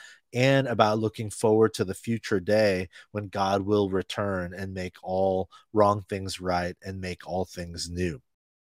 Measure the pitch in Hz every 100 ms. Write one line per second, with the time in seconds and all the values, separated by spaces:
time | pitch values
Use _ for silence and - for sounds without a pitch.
0 | - - _ 120 135 135 131 110 107 110
1 | 110 - 107 - 113 107 110 - 95 -
2 | - 117 - 101 90 107 107 92 92 -
3 | - 104 101 101 95 101 98 104 98 95
4 | - - 101 95 87 95 98 95 90 -
5 | 92 92 95 95 95 - _ 107 101 104
6 | 98 98 95 - 90 87 87 - 95 95
7 | 92 87 - 90 90 - 85 82 82 87
8 | 90 76 _ _ _ _